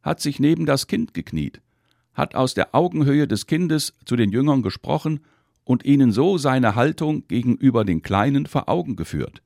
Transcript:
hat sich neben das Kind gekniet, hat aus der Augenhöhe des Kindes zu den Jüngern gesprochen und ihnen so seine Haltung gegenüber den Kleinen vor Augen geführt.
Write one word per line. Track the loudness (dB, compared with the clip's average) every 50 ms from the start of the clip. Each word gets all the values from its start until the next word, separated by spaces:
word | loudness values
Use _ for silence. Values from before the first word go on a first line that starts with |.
hat | _ -6 -6 -4
sich | -6 -8 -2 0
neben | 2 2 2 0 0
das | -2 -2 -2 -2
Kind | -4 -4 -4 -4 -6 _
gekniet, | -12 -10 -8 -6 -6 -6 -6 -10 -14 _ _ _ _ _ _ _ _ _ _
hat | _ -6 -6 -4 -2
aus | -2 -2 -2
der | -2 -4 -4 0 0
Augenhöhe | 0 0 0 0 0 0 2 2 2 0
des | 0 -2 -4 -2
Kindes | -2 -2 -2 0 0 -2 -2 -2 -6 _ _ _
zu | -4 0
den | 0 2 2
Jüngern | 2 0 2 2 2 2
gesprochen | 0 -2 -6 -6 -6 -4 -4 -2 -2 -4 -6 -6 _ _ _ _ _ _ _ _ _
und | 0 0 0 4
ihnen | 2 4 6 6 4
so | 4 4 2 2 2
seine | 0 0 0 2 2 2 2 2
Haltung | 2 0 0 0 -2 -4 -4 -4 -4 -6
gegenüber | _ -4 -2 0 0 0 4 2 4 4 4 0
den | 2 0 -2
Kleinen | 0 0 0 2 2 2 0 0 -2
vor | -2 -4 -4 -2 -2
Augen | -2 -2 -2 -6 -8
geführt. | -8 -8 -8 -6 -8 -8 -8 -12 -20 _